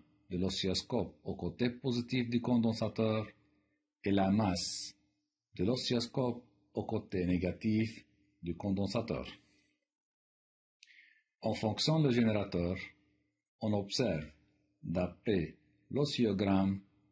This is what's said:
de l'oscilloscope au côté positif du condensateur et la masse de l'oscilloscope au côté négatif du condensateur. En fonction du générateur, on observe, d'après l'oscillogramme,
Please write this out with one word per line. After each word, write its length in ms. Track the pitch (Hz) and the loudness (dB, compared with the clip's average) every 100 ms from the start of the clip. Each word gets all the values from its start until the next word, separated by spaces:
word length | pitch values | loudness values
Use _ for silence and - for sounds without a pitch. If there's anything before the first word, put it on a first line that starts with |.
| - _ - | -14 _ -8
de 80 | 90 | -2
l'oscilloscope 760 | 95 - 95 95 - 120 80 - | -2 -2 -2 -2 -2 -4 -4 -8
au 120 | - 95 | -10 -6
côté 340 | 87 - 123 | -6 -2 -2
positif 600 | 120 135 120 120 131 117 | -2 -4 -4 -2 -2 0
du 120 | 120 | -2
condensateur 840 | 123 120 113 110 107 - 110 110 104 - _ _ _ _ _ _ | 2 2 2 0 -2 0 0 0 -4 -12 _ _ _ _ _ _
et 80 | 101 | 2
la 180 | 98 95 | 4 4
masse 640 | 104 101 90 - - - - _ _ _ _ _ - | 4 4 0 -4 -8 -10 -14 _ _ _ _ _ -2
de 80 | |
l'oscilloscope 800 | 95 123 - 120 - 139 123 120 - _ _ | 0 0 0 -2 -2 -2 -2 -2 -10 _ _
au 100 | 113 | -6
côté 420 | - 107 - 92 90 | -4 -4 -2 -2 2
négatif 800 | 90 90 87 110 110 110 - - _ _ _ | 2 0 0 0 2 0 -4 -20 _ _ _
du 140 | 85 85 | -8 -4
condensateur. 720 | 101 95 98 117 110 67 - - _ _ _ _ _ _ _ _ _ _ _ _ _ _ - - - _ _ _ | -2 -2 0 -2 -2 -4 -6 -14 _ _ _ _ _ _ _ _ _ _ _ _ _ _ -20 -20 -20 _ _ _
En 120 | 113 | -6
fonction 460 | 110 110 104 151 160 | -2 -2 0 2 4
du 100 | 143 | 4
générateur, 640 | 120 113 104 95 87 87 95 - - _ _ _ _ _ _ | 4 4 2 0 0 0 -2 -8 -18 _ _ _ _ _ _
on 120 | 107 | -2
observe, 520 | 104 98 - 117 80 73 - _ _ _ _ | 0 0 -2 0 -2 -6 -14 _ _ _ _
d'après 720 | - 87 90 - - 95 80 - _ _ - | -4 -2 -2 -2 0 0 0 -6 _ _ -6
l'oscillogramme, 880 | 123 147 - 110 98 101 95 98 98 - _ _ | -2 0 2 2 2 4 4 4 0 -6 _ _